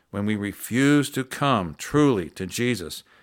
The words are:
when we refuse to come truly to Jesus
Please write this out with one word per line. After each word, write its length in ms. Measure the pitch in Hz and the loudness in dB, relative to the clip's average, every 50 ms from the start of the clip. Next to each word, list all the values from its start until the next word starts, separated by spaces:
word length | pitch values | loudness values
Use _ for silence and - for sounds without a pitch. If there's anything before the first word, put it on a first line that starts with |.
| _ _ | _ _
when 160 | - 101 104 | -6 -4 -2
we 80 | 107 107 | 0 0
refuse 720 | 101 104 101 98 - - - 110 127 139 143 147 147 135 - | 0 -2 -4 -6 -8 -8 -2 0 2 4 6 4 4 2 0
to 120 | - 131 | -2 -6
come 540 | 127 - - - 143 143 127 104 90 80 73 - | -6 -6 -6 -2 0 2 2 0 0 -4 -8 -10
truly 500 | - - - 147 147 143 120 98 82 76 | -6 0 2 4 4 4 4 2 -2 -4
to 140 | - - 95 | -8 -10 -8
Jesus 600 | 87 - - 120 123 120 95 85 76 - - - _ _ _ | -6 -4 -2 0 0 -2 -2 -6 -10 -12 -14 -16 _ _ _